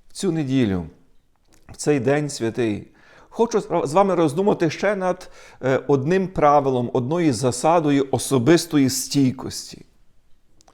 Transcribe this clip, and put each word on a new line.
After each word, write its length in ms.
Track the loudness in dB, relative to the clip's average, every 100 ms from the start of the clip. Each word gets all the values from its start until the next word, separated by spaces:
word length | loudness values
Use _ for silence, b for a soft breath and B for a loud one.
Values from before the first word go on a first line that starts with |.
| _
в 40 |
цю 200 | -6 -4
неділю, 540 | -2 -2 0 2 0 -6 -14 _ _ _ _ _ -20 -20
в 80 | -6
цей 240 | -2 0
день 280 | 0 0 -2
святий, 600 | -6 -6 -2 -2 -4 -10 b b b b
хочу 320 | -4 -2 -2 -2 -2 0
з 60 |
вами 220 | 2 2
роздумати 560 | 2 0 2 0 0 0
ще 260 | 0 -2 -2
над, 340 | -2 -4 -8 B B B
е, 180 | 0 0 2
одним 400 | 0 2 0 0
правилом, 600 | 2 4 4 4 0 -2
одною 400 | -2 -2 0 0
засадою 760 | 0 0 0 2 2 2 2 0
особистої 800 | -4 -2 0 4 2 2 2 2
стійкості. 960 | 0 -2 0 0 0 -8 -12 -14 -18 -20 _ -20 _ _ -20 _ _ _